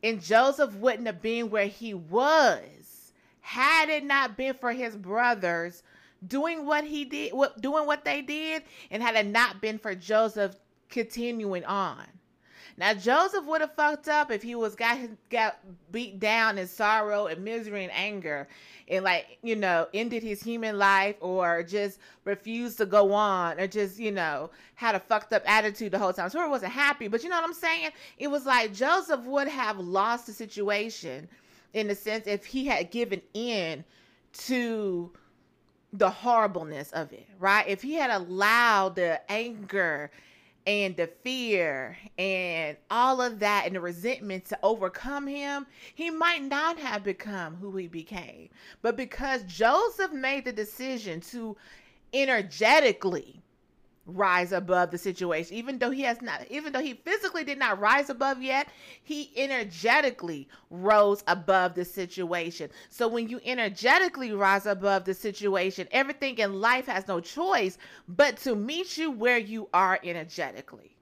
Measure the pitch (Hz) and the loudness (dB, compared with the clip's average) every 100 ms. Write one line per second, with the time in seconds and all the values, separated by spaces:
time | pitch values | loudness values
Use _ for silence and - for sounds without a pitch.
0 | 214 220 160 220 269 277 277 202 247 220 | 0 -2 4 6 6 4 0 2 0 0
1 | 233 175 220 233 233 214 202 202 233 196 | -4 -4 -4 -2 -2 0 -2 -4 -10 -10
2 | 160 202 277 320 262 143 - - - - | -2 2 4 6 6 4 -4 -20 -20 -20
3 | - _ _ _ - 233 269 320 311 302 | -20 _ _ _ -10 0 4 4 4 0
4 | 285 277 254 202 262 262 247 247 240 214 | 2 2 2 -2 -4 -2 -4 -2 -6 -8
5 | 185 214 240 226 175 170 170 175 _ - | -4 2 2 2 0 -2 -4 -10 _ -20
6 | _ _ 185 269 320 330 285 294 302 294 | _ _ -6 -2 -2 -2 0 0 0 -6
7 | 277 294 - 254 277 - 254 311 294 294 | -6 -6 -4 0 0 0 -2 0 0 -2
8 | 294 285 269 302 320 311 - - - 214 | -2 -4 -4 -6 -4 -6 -8 -20 -10 -2
9 | 233 220 208 214 240 196 220 220 220 190 | 2 2 2 2 2 0 -6 -4 -6 -8
10 | 175 220 226 214 196 190 _ _ _ 247 | 2 4 4 2 -2 -2 _ _ _ -4
11 | 226 240 240 233 208 180 147 196 185 131 | -4 -4 -4 -4 -4 -4 -2 -2 -2 -6
12 | - - _ _ _ - - - 190 208 | -16 -20 _ _ _ -20 -20 -2 0 2
13 | 196 277 381 392 294 320 311 311 294 294 | 4 4 4 0 -2 -2 -2 2 0 0
14 | 302 302 294 226 233 240 220 214 233 240 | 0 0 2 -2 -4 -4 -4 0 0 0
15 | 240 214 _ 233 220 - 190 175 _ 214 | -4 -12 _ 0 0 -2 -16 -20 _ -8
16 | 240 196 214 226 220 202 180 - 208 220 | -8 -4 0 2 2 0 -6 0 2 2
17 | 214 208 202 165 202 233 214 208 185 165 | 2 0 -2 -4 -6 -8 -6 -8 -6 -4
18 | 202 202 165 147 139 - - - - 185 | -4 -6 -6 -6 -8 -18 -20 -20 -4 0
19 | 190 170 - - 233 214 196 170 165 202 | 2 0 -2 -12 -4 -2 2 2 0 -2
20 | 233 226 220 202 226 233 220 208 196 196 | -4 -4 -6 -8 -6 -6 -4 2 6 6
21 | 196 208 180 185 175 170 170 202 202 196 | 4 -2 -4 0 2 0 0 -2 -4 -6
22 | - - - 196 214 233 240 - 202 208 | -20 -12 -6 -6 -4 -6 -6 -2 4 6
23 | 196 202 208 190 175 156 190 208 196 196 | 8 6 2 2 0 -2 -4 -2 -4 -4
24 | 220 196 160 143 160 - - - 233 196 | -4 -2 -2 -2 -8 -14 -20 -4 0 0
25 | - 214 - 208 - 214 214 202 220 185 | 2 0 2 0 4 4 4 -2 -4 0
26 | 196 185 180 285 330 269 185 247 285 285 | 0 0 -4 -2 -2 -2 -4 0 2 2
27 | 208 226 311 349 330 339 339 330 320 - | -2 -4 -2 -2 -2 -2 -2 -2 -4 -8
28 | - _ 285 285 269 247 220 196 269 359 | -20 _ -4 -2 2 2 2 0 2 2
29 | 339 277 240 277 277 285 220 202 175 190 | 2 -4 0 -2 0 -2 -4 -4 -2 0
30 | 214 240 247 208 220 208 202 208 226 - | 2 0 -6 -14 -12 -4 -2 0 -2 -8
31 | 165 131 165 - _ _ _ 220 214 202 | -12 -12 -14 -20 _ _ _ -4 -2 -4
32 | 214 220 214 202 - 269 277 226 175 233 | -4 -6 -4 -4 -4 -6 0 0 -2 -4
33 | 240 - - 214 240 220 165 156 - _ | -2 -4 -6 -8 -4 -2 -4 -6 -12 _
34 | _ _ _ - - 254 240 226 202 175 | _ _ _ -16 -2 0 0 -2 -2 -4
35 | 175 - _ _ _ _ _ _ _ 196 | -6 -16 _ _ _ _ _ _ _ 2
36 | 196 - 247 233 214 180 156 147 143 165 | 2 2 2 4 4 0 -8 -10 -8 -6
37 | 151 - - 196 190 202 196 196 262 320 | -8 -12 -20 -2 4 4 4 -2 -2 -2
38 | 269 208 175 185 202 233 240 208 190 180 | 0 0 -2 0 4 6 6 6 4 2
39 | 175 160 - 208 233 226 196 196 175 147 | 0 0 -2 -4 -4 -10 -4 0 0 -2
40 | 147 - - _ _ _ - 208 196 180 | -6 -14 -20 _ _ _ -2 0 0 0
41 | 165 - 254 262 233 202 165 139 127 170 | -4 -4 -6 -4 0 2 2 -2 -6 -12
42 | 208 - 190 190 180 165 156 147 _ 220 | -16 -6 -2 -2 -2 -4 -4 -8 _ 2
43 | 254 254 247 214 208 208 180 185 175 170 | 4 4 0 0 2 2 0 -2 -6 -4
44 | 214 254 208 190 - 202 202 226 185 - | -4 -4 -6 -8 -8 0 2 2 -2 -4
45 | 262 285 277 285 285 285 277 - - - | -8 -6 -6 -6 -6 -6 -10 -18 -20 -8
46 | 339 320 339 339 269 277 320 330 277 208 | -6 0 2 2 -2 -2 -2 -2 -4 -4
47 | 202 180 214 196 165 170 196 190 175 165 | -4 -6 -8 -8 -8 -10 -10 -8 -8 -12
48 | 160 202 175 - - - - - 226 240 | -12 -12 -12 -18 -20 -20 -20 -4 -2 -2
49 | 254 - 277 262 185 165 226 302 453 466 | -4 -6 -2 -2 -4 2 4 4 2 0
50 | 381 294 269 277 254 214 208 - 262 254 | -4 -2 -2 -2 -4 -6 -8 -6 -6 -6
51 | 208 165 170 240 226 202 - - _ _ | -6 -10 -10 -10 -10 -12 -18 -20 _ _
52 | _ 262 269 240 190 - 220 302 277 196 | _ 0 2 2 -2 2 6 8 6 4
53 | 190 175 - - _ _ _ _ _ _ | -2 -2 -8 -20 _ _ _ _ _ _
54 | - 185 196 180 180 185 175 185 175 170 | -14 0 4 4 2 -2 2 2 2 0
55 | 196 180 180 156 170 208 233 262 240 269 | -6 -4 -2 -2 -2 -8 -8 -2 -2 0
56 | 262 233 240 147 - 277 311 269 294 233 | -2 -2 -6 -8 -8 -8 -6 -4 -4 -8
57 | 330 403 381 349 285 277 247 196 208 269 | -4 -2 -2 -4 -6 -2 0 2 4 4
58 | 285 247 269 254 262 262 285 - - - | 2 -2 -2 -2 -2 -2 -2 -10 -20 -20
59 | - 302 294 - 277 262 214 165 208 262 | -12 -10 -8 -4 -2 -2 -4 -2 4 4
60 | 285 - 170 151 135 - _ 170 190 214 | 4 -2 -8 -8 -12 -20 _ -4 6 8
61 | 208 202 - 175 170 190 180 170 175 - | 8 4 0 0 4 4 4 -2 -6 -6
62 | 180 - 175 175 165 170 151 - - - | -8 -6 -4 -2 -4 -8 -12 -12 -20 -4
63 | 233 233 226 247 - 247 220 190 233 320 | -2 -2 -4 -8 -6 -2 -2 0 4 6
64 | 370 277 254 208 196 196 208 196 196 190 | 4 -2 -6 2 4 4 2 0 2 2
65 | 185 190 220 196 208 196 185 185 180 262 | 0 -4 -6 -4 0 0 0 -4 -2 0
66 | 269 285 277 247 202 190 220 254 262 190 | 0 -2 -4 0 -2 2 2 2 0 -6
67 | 190 180 175 - 359 359 190 - - - | -2 -6 -4 -4 0 2 0 -4 -20 -20
68 | - 175 285 240 269 240 214 320 359 - | -12 2 2 2 -2 -2 -2 -4 -6 -4
69 | 320 240 233 240 214 220 214 175 190 185 | -4 0 2 2 0 -8 0 2 4 2
70 | 180 170 165 - 143 113 - 110 - _ | -2 -8 -8 -8 -8 -8 -16 -20 -20 _